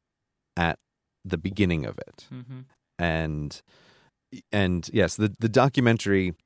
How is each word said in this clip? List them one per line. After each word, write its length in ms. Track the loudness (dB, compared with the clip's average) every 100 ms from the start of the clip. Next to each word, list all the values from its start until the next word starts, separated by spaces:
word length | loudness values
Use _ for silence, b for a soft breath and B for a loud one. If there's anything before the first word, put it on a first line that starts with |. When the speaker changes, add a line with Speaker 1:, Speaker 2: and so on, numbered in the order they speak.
| _ _ _ _ _ -2
Speaker 1:
at 240 | -2 -2 _ _ _ _ -8
the 120 | -6
beginning 480 | -4 0 0 0 -4
of 120 | -10
it. 300 | -14 -18 -18
Speaker 2:
Mm-hmm. 260 | -18 -16 -18 -20 _ _ -4
Speaker 1:
And, 640 | -2 0 -2 -4 -8 -10 _ b b b b _ _ -20 -4
and 380 | 0 0 0 -2
yes, 240 | 0 0 0
the, 180 | -2 0
the 100 | 0
documentary, 840 | 4 4 4 4 4 2 2 2 -4